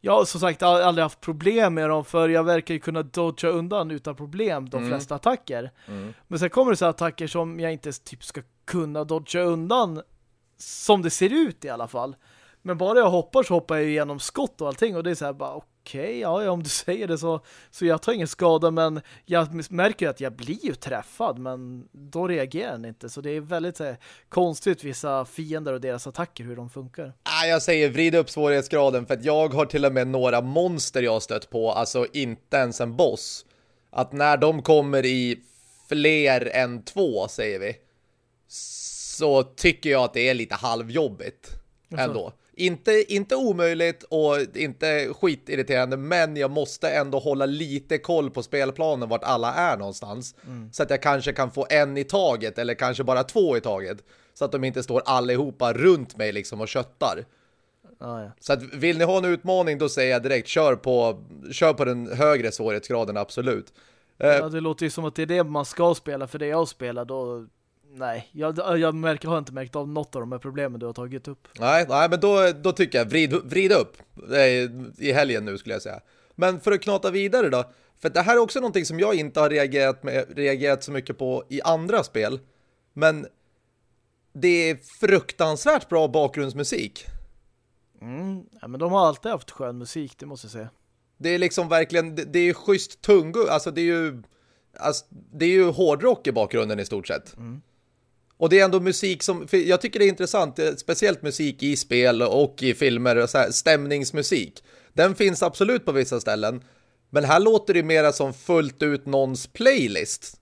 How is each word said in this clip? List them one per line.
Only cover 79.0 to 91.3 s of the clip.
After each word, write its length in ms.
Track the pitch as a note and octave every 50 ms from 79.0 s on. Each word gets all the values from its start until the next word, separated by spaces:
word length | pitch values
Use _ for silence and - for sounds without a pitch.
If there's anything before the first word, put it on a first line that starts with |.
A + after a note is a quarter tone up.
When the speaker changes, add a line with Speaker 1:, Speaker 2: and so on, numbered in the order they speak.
| G3 G#3+ G#3+
Speaker 2:
inte 240 | E3 D3+ C#3+ - D#3
har 100 | D3+ D3
reagerat 540 | D3 D3 C#3+ C3+ C3 C#3 C3+ C3+ C3 C3 -
med, 220 | C#3 B2+ C3+ - - -
reagerat 460 | C#3+ C#3+ C#3 C3+ B2+ C#3+ C#3+ C#3 C3+ -
så 80 | -
mycket 260 | C#3+ C3+ C3 - C3
på 260 | - C3+ B2+ B2+ B2+ - _
i 120 | - C#3
andra 420 | - D#3+ E3 D#3+ E3 F3+ A3 G#3+ D3
spel, 360 | - - A2 G#2+ G#2+ C3 C3 - _ _ _ _ _ _ _ _ _ _
men 340 | C#3+ D#3 D#3 D#3 D3+ C#3+ - _ _ _ _ _ _ _ _ _ _ _ _ _ _ _ _ _ _ _ _ _
det 360 | C3+ D3+ F3+ F3 E3+ E3 D#3+
är 60 | D#3 C3 - - - -
fruktansvärt 920 | A3 G3+ G3 E3+ - - - - E3+ D#3+ D3+ C#3 - D4 D#4 C4 - _
bra 180 | E3+ E3 D#3
bakgrundsmusik. 1000 | C#3+ B2 E3 D3 C#3 - D3 C#3+ C3+ A#2 C#3+ C#3+ - - - B2+ - _ - - - - - - - - _ _ _ _ _ _ _ _ _ _ _ _ _
Speaker 1:
Mm, 420 | - A#2 B2+ D3 F3+ G3 F#3+ F#3 - _ _ -
ja, 60 | -
men 120 | A#2 B2 C3+
de 120 | E3 F3
har 160 | F#3 G3 F3+
alltid 240 | D#3+ C#3+ - - A3
haft 200 | A3 D3 - -
skön 260 | - - C3+ A#2+ A#2+
musik, 360 | B2 A#2+ A#2 - D#3+ D3 C3 -
det 80 | _ C#3
måste 200 | C#3+ C#3+ A#2+ -
jag 60 | A2
säga. 180 | A2 A2+ G#2+ A2+ _ _ _ _ _ _ _ _ _
Speaker 2:
Det 120 | _ C#3+
är 80 | E3